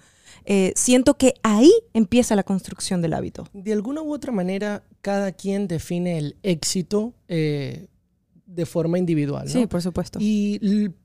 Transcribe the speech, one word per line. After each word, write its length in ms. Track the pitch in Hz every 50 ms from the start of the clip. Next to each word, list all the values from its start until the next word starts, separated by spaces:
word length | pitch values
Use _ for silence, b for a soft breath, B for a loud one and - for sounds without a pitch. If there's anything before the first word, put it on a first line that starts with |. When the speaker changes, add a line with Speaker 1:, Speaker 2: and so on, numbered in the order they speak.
| b b b b b b b b b
Speaker 1:
Eh, 260 | - 202 196 190 185 -
siento 400 | - - - 247 254 247 294 269
que 160 | - 262 247 - _
ahí 300 | - 220 208 214 254 339 453 453 - _ -
empieza 420 | 226 220 - 233 247 233 - 220
la 80 | 196 190
construcción 580 | - 196 185 - - 196 - - - 190 175
del 120 | 165 160 156
hábito. 340 | - - - - - - -
Speaker 2:
De 220 | _ 202 180 220 214
alguna 300 | 214 196 254 285 311 320
u 100 | 294 294
otra 180 | 247 - 277
manera, 520 | 240 180 180 180 196 196 208 208 208 190 _ _ _ _
cada 300 | - 196 202 196 202 190
quien 360 | - - - 196 196 202 208
define 520 | 170 170 151 - - 175 175 180 180 170 156
el 160 | 151 143 - - -
éxito, 720 | 196 170 151 - - - 190 156 - 214 208 214 247 - _ _
eh, 600 | - 175 160 156 151 147 143 135 131 131 156 190 - _ _ _ _ _ _ _ _ _ _ _
de 220 | - 175 170 165
forma 320 | - - 175 160 165 175 185
individual, 460 | 180 165 165 151 147 143 143 135 139
¿no? 40 | 139
Speaker 1:
Sí, 140 | 143 247 233
por 160 | - - 175
supuesto. 380 | 170 180 - 180 175 - - -
Speaker 2:
Y 380 | 208 214 214 208 202 208 208 -
l-, 300 | - 196 208 214 208 190 - _ _